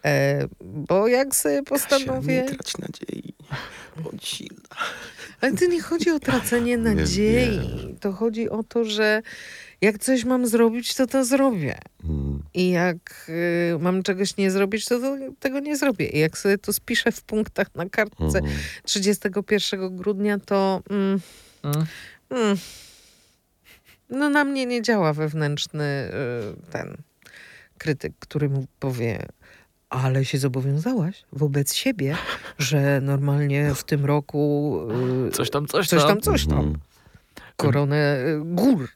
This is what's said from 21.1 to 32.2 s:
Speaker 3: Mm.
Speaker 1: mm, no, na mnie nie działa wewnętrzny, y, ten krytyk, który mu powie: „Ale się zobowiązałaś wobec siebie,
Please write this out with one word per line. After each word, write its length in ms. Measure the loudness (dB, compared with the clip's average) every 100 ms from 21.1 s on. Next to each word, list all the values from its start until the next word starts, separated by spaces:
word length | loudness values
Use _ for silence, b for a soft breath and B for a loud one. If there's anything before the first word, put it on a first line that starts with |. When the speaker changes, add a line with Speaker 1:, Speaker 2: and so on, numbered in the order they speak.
| 0 B B B B
Speaker 3:
Mm. 240 | -4 -2 -2 B B B _
Speaker 1:
mm, 260 | 0 2 2 B B B B B B B B _ _ b b b b _
no, 180 | -2 2
na 140 | 4
mnie 220 | 2 0 0
nie 160 | 0
działa 300 | 2 4 4
wewnętrzny, 1000 | 2 -2 0 -2 -2 -4 -4 -2 -2 -4 -4 -4 -4 -6 -10 -12
y, 20 |
ten 240 | -10 -10 -12 -18 _ B B B B B _
krytyk, 340 | -4 -2 -4 -10
który 300 | -8 -2 0
mu 180 | -2 -4 _
powie: 460 | -6 -2 -2 -4 -8 -14 b b b _ _
„Ale 340 | -2 0 2
się 140 | 0 0
zobowiązałaś 840 | 0 0 0 0 0 0 0 -4 _
wobec 420 | -2 0 2 0
siebie, 420 | 0 -2 0 -2 -2